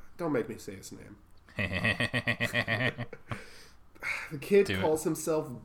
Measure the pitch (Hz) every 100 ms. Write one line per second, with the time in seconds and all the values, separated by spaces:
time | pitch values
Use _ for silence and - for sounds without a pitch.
0 | - - 165 135 110 104 - 95 - 113
1 | 107 107 - - - - 95 92 113 -
2 | 117 123 120 117 117 120 - 110 123 -
3 | 113 - - 110 - - - - - -
4 | - - - 147 - 202 196 190 180 156
5 | 180 156 - 156 143 117